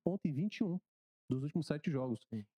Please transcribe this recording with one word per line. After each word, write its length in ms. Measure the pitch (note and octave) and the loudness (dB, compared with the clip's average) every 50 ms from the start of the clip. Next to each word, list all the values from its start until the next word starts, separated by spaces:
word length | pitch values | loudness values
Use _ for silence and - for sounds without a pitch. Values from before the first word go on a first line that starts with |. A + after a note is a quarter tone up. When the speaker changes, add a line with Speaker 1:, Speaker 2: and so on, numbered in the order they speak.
| - | 0
Speaker 1:
ponto 220 | E3+ F#3 G3+ - | 0 0 0 0
em 80 | F3 C#3+ | 0 0
vinte 240 | C3+ F#3 G#3 - - | 2 0 0 0 0
e 60 | A#3 | 0
um 160 | F3 F3 F#3 _ _ _ _ _ _ _ _ _ - | 0 0 -4 _ _ _ _ _ _ _ _ _ -2
dos 100 | B2+ C3 C3+ | -2 -2 -2
últimos 220 | D3+ - E3+ D3+ | -2 -2 -2 0
sete 240 | - D3+ D#3 - F3+ | 0 -2 -2 0 0
jogos. 320 | D3 C3 C3 B2+ A2+ - - - A2+ | 0 0 2 0 -2 -2 -4 -6 -6
Speaker 2:
Sim. 120 | A2 G2+ _ _ | -6 -6 _ _